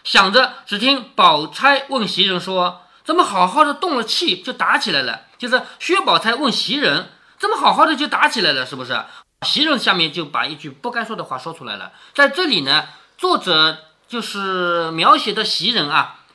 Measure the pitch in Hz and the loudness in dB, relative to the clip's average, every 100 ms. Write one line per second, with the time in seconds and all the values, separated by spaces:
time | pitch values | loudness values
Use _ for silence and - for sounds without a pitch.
0 | - 226 190 226 247 - - 202 254 277 | 0 2 4 4 2 -2 -10 -2 0 0
1 | 220 - 180 147 156 - 269 277 269 262 | -2 4 6 6 0 0 2 2 0 -4
2 | 196 - 196 180 185 185 180 180 - _ | -2 0 0 0 -2 0 -2 -4 -18 _
3 | - 330 - 190 180 269 294 - 370 262 | -2 0 0 2 2 2 0 0 -2 -2
4 | 214 - 349 180 - 247 185 269 214 143 | -2 -2 -2 -4 -6 -2 0 0 0 -2
5 | 123 110 - _ 240 247 - - - 381 | -2 -6 -14 _ -2 -2 -2 -10 -2 0
6 | 262 170 220 247 277 - - 277 208 147 | 2 0 0 0 0 -2 -2 -2 0 0
7 | - - _ _ 415 440 269 190 320 269 | -4 -16 _ _ -4 2 2 4 4 2
8 | 294 202 - 240 170 135 127 135 127 117 | -2 0 0 2 0 0 -4 -8 -6 -6
9 | - - _ _ - 226 311 254 214 185 | -6 -16 _ _ -4 0 0 0 0 0
10 | 160 175 147 120 127 151 151 131 240 240 | 0 -2 -6 -4 -4 -8 -14 -10 -8 -6
11 | 226 202 151 131 165 - 120 101 90 - | -8 -10 -8 -10 -10 -12 -12 -12 -12 -20
12 | - - 277 330 359 190 135 151 - - | -10 2 2 2 0 0 2 0 0 -12
13 | _ _ 370 320 190 160 156 156 - _ | _ _ 0 0 2 4 2 0 -12 _
14 | _ 233 - 202 196 185 175 170 165 165 | _ -8 -6 -6 -4 -2 0 0 -2 0
15 | 208 294 226 208 208 - 190 226 147 151 | 4 4 2 -4 -2 -2 -2 -2 0 0
16 | 131 - _ | -2 -8 _